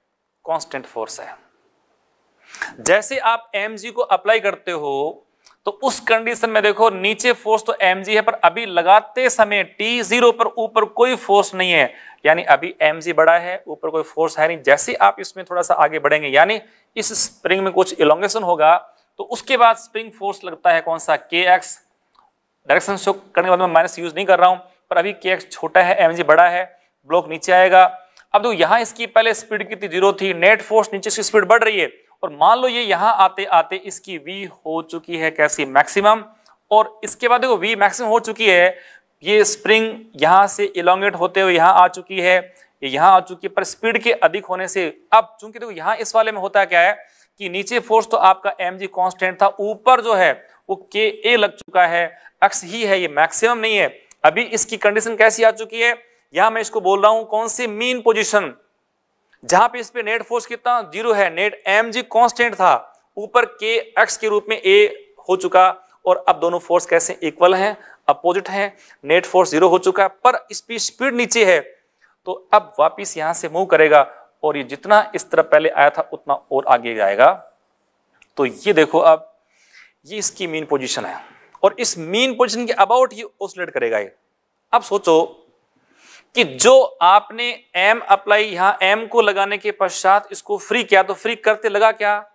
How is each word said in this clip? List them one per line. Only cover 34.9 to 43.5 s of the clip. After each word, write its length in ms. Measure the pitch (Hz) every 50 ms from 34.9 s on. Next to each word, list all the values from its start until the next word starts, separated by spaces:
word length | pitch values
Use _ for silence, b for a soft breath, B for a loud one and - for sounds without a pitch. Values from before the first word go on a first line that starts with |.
| 175 165 - - 170
है 140 | 160 160 160
कैसी, 340 | 160 160 151 147 - - 147
मैक्सिमम, 560 | 135 131 139 151 - - 202 196 208 220 220 208 - b b b b b b _ -
और 280 | 214 214 220 220 - _ -
इसके 240 | 202 - - 240
बाद 140 | 240 247 240
देखो 140 | 240 262 233
वी 180 | 185 175 214 226
मैक्सिमम 340 | 202 202 196 196 - 247 214
हो 100 | 220 233
चुकी 280 | 226 220 214 - 226 202
है, 280 | 185 175 175 185 180 B B B B B B B _ _ 147
ये 200 | 170 208 214 202
स्प्रिंग 760 | 202 - - - 190 220 220 220 220 220 - - _ - 131
यहाँ 240 | 147 160 180 196 202
से 180 | 196 - - 202
इलॉन्गेट 480 | 196 - 180 170 180 185 190 196 202 -
होते 260 | 170 175 180 180 190
हुए 120 | 190 185 175
यहाँ 200 | 165 165 180 185
आ 140 | 180 180 180
चुकी 300 | 180 185 175 - 190 185
है, 160 | 175 180 185 180 180 180 b b b b b -
ये 80 | 143 135
यहाँ 220 | 127 139 165 190
आ 80 | 190 185
चुकी 260 | 180 - 180 170 -
है, 60 | 196